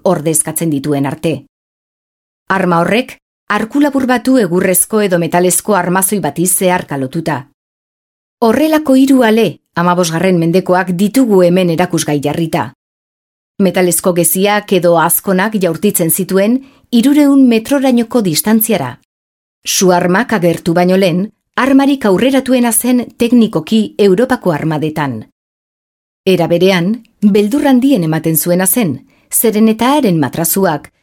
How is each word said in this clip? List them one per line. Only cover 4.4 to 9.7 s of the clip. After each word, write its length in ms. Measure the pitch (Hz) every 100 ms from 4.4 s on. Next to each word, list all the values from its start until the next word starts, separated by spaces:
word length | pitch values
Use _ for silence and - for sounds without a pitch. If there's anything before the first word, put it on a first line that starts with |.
egurrezko 600 | 180 180 190 180 - 220
edo 140 | 202 175
metalezko 580 | 160 175 180 175 - 190
armazoi 440 | 180 185 190 208
bati 220 | 147 - 180
zeharka 500 | - 185 180 - 139
lotuta. 420 | 131 165 156 131 - _ _ _ _ _ _ _ _ _
Horrelako 540 | 226 226 311 311 302 262
hiru 260 | 269 262
ale, 240 | 220 226 190 131 _